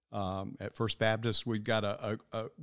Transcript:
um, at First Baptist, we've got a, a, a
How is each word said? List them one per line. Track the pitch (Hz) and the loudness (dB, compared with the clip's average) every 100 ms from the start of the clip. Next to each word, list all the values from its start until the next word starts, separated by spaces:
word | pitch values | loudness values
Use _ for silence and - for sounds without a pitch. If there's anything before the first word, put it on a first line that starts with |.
| _ | _
um, | 107 95 95 101 - | -4 -2 -2 -4 -6
at | 101 - | -8 -2
First | 113 - | -2 4
Baptist, | 110 110 117 104 120 | 4 4 2 0 0
we've | 110 | -2
got | 110 110 104 | 2 2 2
a, | 104 107 110 - | -2 -2 -4 -4
a, | 113 | -6
a | 110 - | -6 -10